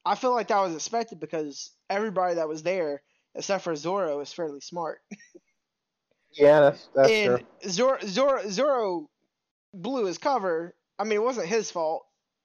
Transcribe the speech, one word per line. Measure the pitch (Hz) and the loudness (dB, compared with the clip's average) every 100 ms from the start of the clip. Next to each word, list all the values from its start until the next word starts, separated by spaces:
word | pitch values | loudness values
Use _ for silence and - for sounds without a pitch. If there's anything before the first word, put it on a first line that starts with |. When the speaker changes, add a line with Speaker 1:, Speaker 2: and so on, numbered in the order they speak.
Speaker 1:
I | 170 | -4
feel | 185 254 | 0 0
like | 240 202 | 0 2
that | 208 | 0
was | 190 | 0
expected | 156 - 233 226 170 | -4 -4 -4 -6 -10
because | 156 160 147 135 - _ - | -8 -6 -6 -10 -16 _ -6
everybody | 196 220 185 180 170 | -4 -2 0 0 0
that | 151 | -2
was | 160 | -4
there, | 165 190 151 143 _ _ _ | -4 -2 -2 -4 _ _ _
except | - - 190 | -12 -4 -4
for | 175 151 | -2 -4
Zoro, | 165 196 165 143 | -4 -2 -2 -4
is | 139 | -8
fairly | - 160 143 | -8 -8 -8
smart. | - 175 156 - _ | -12 -8 -8 -10 _
<laughs> | 202 - 339 _ _ _ _ _ _ _ _ _ | -20 -20 -20 _ _ _ _ _ _ _ _ _
Speaker 2:
Yeah, | - 143 151 | 6 8 10
that's, | 139 - - | 6 4 -4
that's | 135 135 | 4 6
Speaker 1:
And | 220 160 123 | 6 4 0
Speaker 2:
true. | - _ 202 | -2 _ -6
Speaker 1:
Zoro, | 180 254 262 208 | 0 0 0 -4
Zoro, | 190 277 247 202 | 0 0 0 -4
Zoro | 190 285 254 202 175 151 _ _ _ _ _ _ | -2 0 0 0 -4 -10 _ _ _ _ _ _
blew | 190 208 269 | -10 -6 -2
his | 190 160 | -2 -2
cover. | 294 247 190 165 170 _ _ - | -2 0 0 -4 -6 _ _ -8
I | |
mean, | 214 | -2
it | 208 | 0
wasn't | 240 233 170 | 0 -2 -2
his | 226 - | -2 -2
fault. | 175 156 160 _ _ _ _ | -4 -4 -6 _ _ _ _